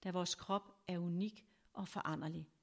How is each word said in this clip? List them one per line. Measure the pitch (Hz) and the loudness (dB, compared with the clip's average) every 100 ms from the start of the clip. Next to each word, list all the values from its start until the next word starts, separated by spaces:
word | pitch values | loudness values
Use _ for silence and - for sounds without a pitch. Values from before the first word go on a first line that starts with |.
da | 190 | 0
vores | 180 175 | 2 2
krop | - - 196 - - - | 0 2 2 2 -16 -2
er | 180 | 0
unik | 175 175 208 214 - _ _ | 2 2 0 -2 -20 _ _
og | - 190 | -8 -6
foranderlig | - - 156 156 165 156 _ | -4 -2 -2 -2 -4 -8 _